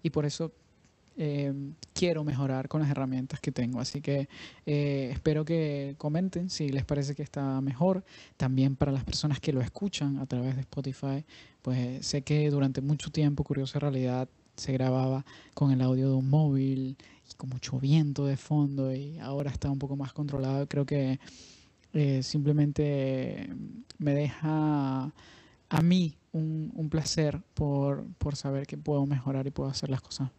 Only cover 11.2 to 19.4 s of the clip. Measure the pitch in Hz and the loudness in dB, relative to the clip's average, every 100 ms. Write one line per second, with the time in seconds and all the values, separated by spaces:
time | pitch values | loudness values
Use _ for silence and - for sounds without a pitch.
11.2 | - - - _ - 127 123 131 - 143 | -6 -20 -20 _ -2 0 -2 -4 -4 -4
12.2 | - 151 151 143 135 135 139 151 - 156 | 2 2 4 4 2 0 0 0 -2 2
13.2 | 147 143 143 139 135 147 147 131 127 127 | 2 2 -2 -2 -2 -2 0 0 0 0
14.2 | 131 _ _ - - 131 131 127 131 131 | -4 _ _ -10 -4 2 4 4 2 0
15.2 | - - - - 143 127 127 127 135 131 | -4 -18 -16 2 4 6 4 4 4 4
16.2 | 131 147 151 135 135 135 131 139 - - | 4 4 6 4 2 0 -4 -8 -18 -20
17.2 | _ - 131 127 - 131 135 160 147 139 | _ -12 -8 -8 -4 -2 4 4 4 2
18.2 | 139 139 - 151 143 139 131 131 143 160 | 0 0 0 2 2 2 -2 -2 -6 -10
19.2 | 117 139 | -6 -4